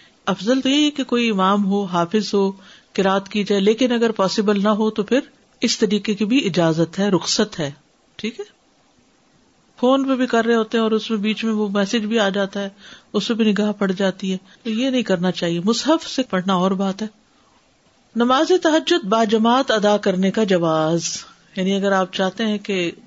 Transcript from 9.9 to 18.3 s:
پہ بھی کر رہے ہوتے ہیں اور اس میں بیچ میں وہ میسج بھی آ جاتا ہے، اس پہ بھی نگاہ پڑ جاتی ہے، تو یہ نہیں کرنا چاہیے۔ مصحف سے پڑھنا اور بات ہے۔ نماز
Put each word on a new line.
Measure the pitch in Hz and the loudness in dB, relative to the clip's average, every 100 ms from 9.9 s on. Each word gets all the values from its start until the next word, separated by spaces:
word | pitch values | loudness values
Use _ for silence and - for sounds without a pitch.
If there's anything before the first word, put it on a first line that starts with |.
| 269 269 | 2 2
پہ | |
بھی | 262 254 | 0 2
کر | 233 | 0
رہے | 226 | 2
ہوتے | 233 220 233 | 0 0 0
ہیں | |
اور | 220 | 0
اس | 220 220 | 0 -2
میں | 220 | -2
بیچ | 208 208 | -2 -2
میں | 220 | -2
وہ | 214 214 | -2 -2
میسج | 202 196 240 | -2 0 -2
بھی | 208 226 | 0 0
آ | 196 | 0
جاتا | 196 190 202 | -2 -4 -6
ہے، | 196 - - - _ | -10 -12 -20 -20 _
اس | 214 196 | -6 -4
پہ | |
بھی | 220 214 | 0 2
نگاہ | 202 208 | 2 0
پڑ | 202 196 | 0 -2
جاتی | 185 196 185 190 | 0 -2 -2 -6
ہے، | 185 - - | -6 -8 -12
تو | 233 | -6
یہ | 220 269 | -2 0
نہیں | 254 | -2
کرنا | 233 185 185 | 0 0 0
چاہیے۔ | 175 175 170 | -2 -2 -2
مصحف | 180 233 240 320 - | 0 -2 0 0 0
سے | - | -6
پڑھنا | 254 185 180 | -2 -2 0
اور | 190 185 | 0 2
بات | 190 196 190 | 0 -2 -4
ہے۔ | 214 - _ _ _ _ _ _ _ _ _ 220 | -8 -12 _ _ _ _ _ _ _ _ _ -2
نماز | 240 | 0